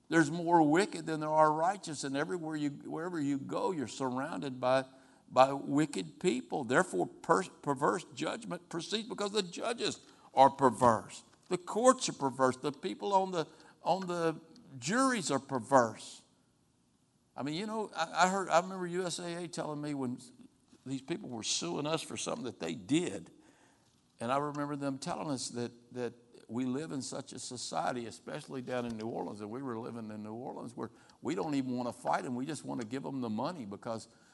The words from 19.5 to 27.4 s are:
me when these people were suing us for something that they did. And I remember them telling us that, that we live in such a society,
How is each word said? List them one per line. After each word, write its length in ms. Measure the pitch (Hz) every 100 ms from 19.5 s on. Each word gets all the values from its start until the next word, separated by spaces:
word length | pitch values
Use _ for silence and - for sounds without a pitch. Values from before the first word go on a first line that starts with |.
| - 151 147
me 140 | 147
when 240 | 143 127 123 - - - _ _ _
these 160 | 127 135
people 280 | 131 170 143
were 160 | 117
suing 420 | 101 - 170 175 147
us 160 | 160
for 140 | - 107
something 280 | - -
that 160 | 123 92
they 140 | 82
did. 560 | 85 92 151 165 98 82 - - _ _ _ _ _ _ -
And 100 | 117
I 60 | 135
remember 400 | 147 147 143 147
them 220 | 139 135
telling 320 | 175 170 175
us 180 | 127 -
that, 220 | 120 117 120 -
that 200 | 123 117 - _ - -
we 160 | 113
live 260 | 127 127 160
in 120 | 147
such 300 | 117 143 131
a 60 |
society, 680 | -